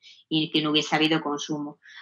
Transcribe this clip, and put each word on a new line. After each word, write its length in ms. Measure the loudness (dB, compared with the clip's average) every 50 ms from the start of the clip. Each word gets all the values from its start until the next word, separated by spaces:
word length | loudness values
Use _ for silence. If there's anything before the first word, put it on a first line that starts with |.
| -20 -20 -20 -20 _ _
y 220 | 0 0 0 0
que 100 | 0 0
no 100 | 2 2
hubiese 240 | 2 2 2 2 2
habido 280 | 2 4 4 2 2
consumo. 560 | 0 -2 -4 -4 -4 -6 -6 -6 -6 -8 -12 -14 _ -20 -20 -20